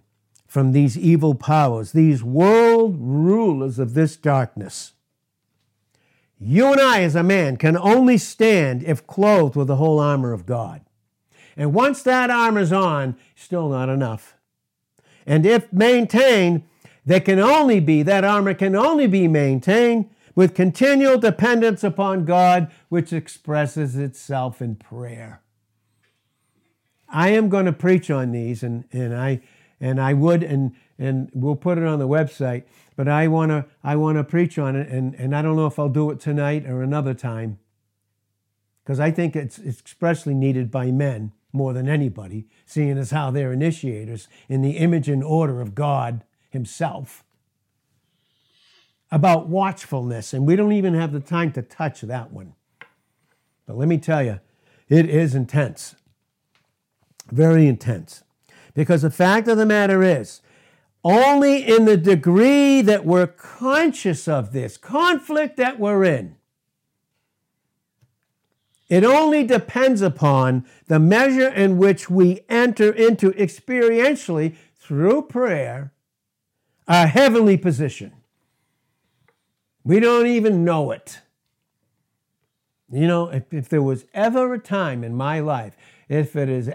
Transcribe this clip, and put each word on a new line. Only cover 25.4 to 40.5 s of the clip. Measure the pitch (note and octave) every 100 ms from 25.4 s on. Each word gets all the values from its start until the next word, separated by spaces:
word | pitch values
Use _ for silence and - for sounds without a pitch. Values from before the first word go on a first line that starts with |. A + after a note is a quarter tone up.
| _ _ _ _ _ _ _ _ _ _ _ _ _ _ _ _ _
I | D#3 F3+
am | A3 G#3+
gonna | G3 F#3
preach | D3 F3 F#3 -
on | C#3+ B2+
these, | A#2+ A#2 A#2
and, | B2 A#2 B2
and | B2+ B2 A#2+
I, | C3 B2+ - _ _ _
and | C3 C3
I | C3+
would, | C#3+ D#3+ F3
and, | E3 C#3 C3 - _ _
and | C3 C3 C3
we'll | C3 C3+ C#3+
put | F3+ E3+
it | E3
on | D3+
the | C3+
website, | D3+ D3+ - C3 B2 - _ _ -
but | C3+
I | D3 D#3+
wanna, | D#3+ D#3+ D3+ C3 _
I | C#3+ D3+
wanna | D#3 D#3
preach | C#3+ E3+ F3 -
on | C#3 C3+
it, | D3
and, | B2+ C3 C3
and | C3 D3
I |
don't | D#3+ D#3
know | D#3
if | C#3+
I'll | D3
do | C3+ D3+
it | D3
tonight | - D3 C#3+ D3+ C3+
or | B2+
another | C3 D3 C3+
time, | C3 B2 A2+ A2+ G2 _ _ _ _ _ _ _ _ _ _ _ _
'cause | - C3+
I | D3+
think | E3 E3+ D#3+
it's, | C3+ -
it's | F#3 A2
expressly | _ _ E3+ E3 D3+
needed | C3+ C3+